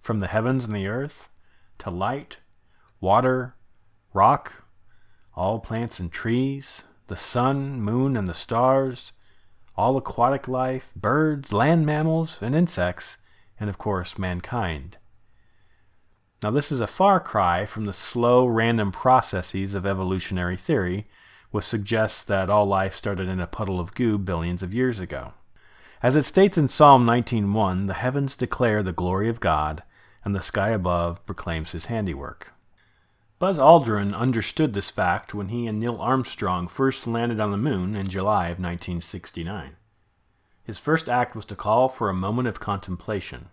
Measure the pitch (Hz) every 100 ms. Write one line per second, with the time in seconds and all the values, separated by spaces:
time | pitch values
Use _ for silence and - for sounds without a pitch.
0 | - 107 95 101 117 131 120 104 95 117
1 | 143 - - - - _ - - - 87
2 | 98 139 - - _ _ _ _ _ _
3 | - 117 127 127 127 - - - _ _
4 | _ 95 104 143 - - _ - - -
5 | - - - - 92 110 - 113 117 -
6 | 90 - 113 120 131 139 135 - - _
7 | - 92 - 120 127 139 139 135 104 120
8 | 135 127 95 82 - 113 127 135 135 123
9 | - - - - - - - - 110 135
10 | 131 - 120 139 131 127 127 131 - 92
11 | 98 135 156 147 135 104 135 170 151 151
12 | 156 160 160 - 113 143 175 - 90 90
13 | - - _ - - - 104 95 - 95
14 | 90 - 92 90 - 123 95 78 76 -
15 | - - _ _ _ _ _ _ _ _
16 | _ _ _ _ 107 127 143 135 107 -
17 | 196 190 - 110 90 87 87 - 104 95
18 | - 123 120 123 127 113 113 117 101 90
19 | 127 127 - 95 - 98 98 98 95 98
20 | 95 92 - 92 87 92 - 143 90 95
21 | 104 - - - _ 107 - 113 101 110
22 | 110 - - 98 95 104 104 95 95 -
23 | - 95 92 92 87 - 101 92 85 -
24 | 120 107 95 85 85 87 92 107 127 110
25 | 90 69 - - - - - - - -
26 | 120 143 147 - 196 180 139 - 151 135
27 | 120 120 117 117 101 104 101 92 98 90
28 | 127 139 139 - 120 - 123 107 92 85
29 | 87 92 110 117 92 78 76 80 - _
30 | _ _ - 98 - - 98 113 90 87
31 | 87 85 - - - 80 80 82 - 117
32 | 101 73 69 - - _ _ _ _ _
33 | _ _ _ _ 180 175 139 165 120 104
34 | 101 98 123 117 104 - 156 101 - -
35 | 92 95 - 104 95 117 117 107 117 117
36 | 113 131 120 - 101 90 87 - 135 127
37 | - 117 120 113 104 101 135 104 90 107
38 | 98 95 95 107 85 87 90 85 - 87
39 | - 95 - - 85 101 69 71 _ _
40 | _ _ _ _ _ _ - 104 - 165
41 | - 123 117 110 - 101 - 113 131 -
42 | 107 92 95 113 127 101 - 101 - 90
43 | - 104 - - 87